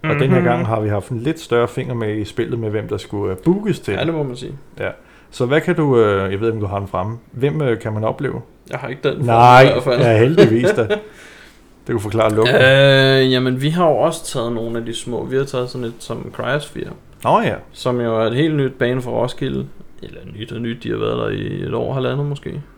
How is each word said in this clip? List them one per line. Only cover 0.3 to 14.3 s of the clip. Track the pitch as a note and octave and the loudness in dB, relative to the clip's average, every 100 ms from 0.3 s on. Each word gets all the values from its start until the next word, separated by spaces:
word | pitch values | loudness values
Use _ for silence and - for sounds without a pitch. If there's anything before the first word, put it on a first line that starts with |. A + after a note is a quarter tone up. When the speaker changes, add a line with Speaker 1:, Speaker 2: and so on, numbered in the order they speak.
| F#3 | 4
Speaker 2:
Mhm. | - | 4
Speaker 1:
gang | A#2+ G#2+ | 0 0
har | A2+ | -2
vi | G#2+ | 0
haft | G#2 - | -2 -4
en | A#2 | -4
lidt | B2+ D#3+ | -4 -4
større | - A#2+ A#2 | 0 0 0
finger | - B2+ | -2 -6
med | A#2+ G#2+ G#2+ | -4 -4 -4
i | G#2 | -6
spillet | - A#2 A#2+ | -4 -4 -4
med, | A2 | -4
hvem | G#2+ - | -4 -4
der | G#2 | -8
skulle, | - G#2 G2 | -6 -6 -4
øh, | F#2 | -2
bookes | E3 G3 G#3+ E3 | 0 0 0 -4
til. | - | -4
Speaker 2:
Ja, | G2 D3+ | -4 -4
det | |
må | D#3+ | -4
man | C#3 B2 | -6 -8
sige. | - C#3 - - | -12 -14 -18 -8
Speaker 1:
Ja. | G2 - - - _ | -8 -8 -20 -20 _
Så | - B2 | -6 0
hvad | D3 | 0
kan | D#3+ E3+ | 0 0
du, | D3 A#2+ | 2 4
øh, | G#2+ G2 F#2+ | 4 2 0
jeg | G2 | -2
ved | A2+ | -2
ikke, | A2 | -2
om | |
du | G2+ | -4
har | G2 | -6
den | G2 | -6
fremme. | F2+ G2 A#2 - | -6 -6 -10 -14
Hvem, | B2 C#3 D#3 | -4 -2 0
øh, | C#3 A2 | -2 -2
kan | A2 | -4
man | G#2+ | -4
opleve? | A2 - - A#2+ - _ - | -4 -4 -6 -8 -12 _ -12
Speaker 2:
Jeg | C3 | -10
har | C3+ | -10
ikke | C3 | -4
den | C#3+ | -4
fremme | - A#2+ | -2 2
Speaker 1:
Nej, | A#2 B2 B2 | 6 10 10
Speaker 2:
i | C3+ | 8
hvert | A#2 | 4
fald. | B2+ B2 | 0 2
Speaker 1:
ja, | A#2+ A2 | 4 6
heldigvis | B2 E3 F#3+ A2+ F3 G#3+ | 6 6 6 6 2 2
da. | G#2+ | 0
Speaker 2:
<laughs> | G#2 - - - - - - - - - | -2 -6 -20 -20 -20 -20 -20 -20 -16 -6
Speaker 1:
Det | |
kunne | A#2 | -4
forklare | G#2 A2 A2 | -2 0 2
lugten. | G#2+ A#2 C3+ | 4 4 6
Speaker 2:
Øh, | C3 C3+ C#3 C3+ C3+ C3+ C3 | 6 8 6 6 4 4 4
jamen, | B2+ B2+ C3 | 2 0 0
vi | D3 | -2
har | E3+ E3+ | 2 2
jo | A#2+ | 4
også | D3+ D#3 | 0 -2
taget | - | -8